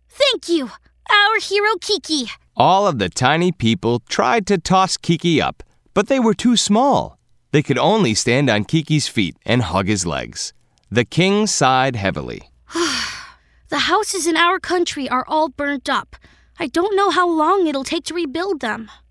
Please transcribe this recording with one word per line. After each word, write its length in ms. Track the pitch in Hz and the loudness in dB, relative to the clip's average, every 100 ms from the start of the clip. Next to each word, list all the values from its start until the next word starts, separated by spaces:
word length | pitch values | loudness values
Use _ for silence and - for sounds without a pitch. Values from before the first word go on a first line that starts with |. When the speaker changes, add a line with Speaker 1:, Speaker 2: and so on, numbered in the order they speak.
| _ | _
Speaker 1:
Thank 400 | - 554 415 - | 0 0 0 -2
you, 200 | 339 247 - _ _ - | -2 -2 -12 _ _ 0
our 300 | 415 415 440 | 2 4 0
hero 340 | - 403 415 415 | -2 -2 0 -2
Kiki. 480 | - 392 - 302 226 - _ - | -2 -4 -2 -4 -6 -12 _ 2
Speaker 2:
All 320 | 143 190 202 | 4 4 2
of 120 | 131 | 0
the 100 | 92 | -2
tiny 420 | - 127 160 180 | 0 0 2 0
people 480 | - 113 117 113 120 - | 0 0 0 0 -2 -4
tried 380 | - - 240 185 | -2 0 0 0
to 100 | 196 | -2
toss 400 | - 185 185 - | 2 2 2 -2
Kiki 440 | - 170 175 143 | -2 0 2 2
up, 220 | 71 - - _ _ | 0 -4 -18 _ _
but 140 | 190 214 | -2 0
they 120 | 269 | 2
were 140 | 226 | 2
too 220 | 202 247 233 | 2 2 2
small. 640 | - 214 277 165 53 - _ _ - | 2 2 4 2 -2 -10 _ _ -2
They 120 | 151 | -2
could 140 | 147 123 | 0 0
only 360 | 147 220 139 | 2 2 2
stand 360 | 107 120 123 135 | 0 0 0 2
on 160 | 107 101 | 0 0
Kiki's 420 | 160 - 151 - | -2 0 0 0
feet 280 | - 87 - - | -2 -2 -4 -2
and 180 | 120 | -2
hug 240 | 104 95 95 | 0 -2 0
his 180 | 104 85 | -2 -2
legs. 480 | 69 58 - - - _ _ - | -6 -8 -10 -12 -14 _ _ -4
The 140 | 120 120 | -2 -2
king 420 | - 185 208 214 | 0 2 2 0
sighed 480 | - 131 131 135 117 | 0 2 2 0 -2
heavily. 540 | 95 78 62 55 - _ _ | -4 -4 -8 -12 -16 _ _
Speaker 1:
<sighs> 80 | 330 339 - - - - - _ _ - | -4 -4 -4 -8 -12 -18 -20 _ _ -8
The 100 | 294 | -4
houses 480 | 269 381 415 381 311 | 0 0 0 -4 -2
in 100 | 320 | 2
our 220 | 339 381 | 2 2
country 500 | - 359 349 - 262 | -2 -2 -2 -4 -4
are 160 | 254 - | -4 -2
all 220 | 311 311 | -2 -2
burnt 400 | - 285 285 - | -2 -4 -4 -2
up. 260 | 254 - - - _ _ - | -4 -4 -18 -20 _ _ -10
I 80 | 262 | -4
don't 280 | 330 392 392 | 0 0 2
know 140 | 403 | 2
how 180 | 320 349 | 2 2
long 380 | 320 302 392 320 | 2 2 4 2
it'll 180 | 269 | 0
take 220 | 262 330 - | -4 -6 -4
to 80 | |
rebuild 460 | 320 320 294 392 311 | -6 -4 -4 -4 -4
them. 280 | 226 214 214 - _ | -4 -8 -10 -20 _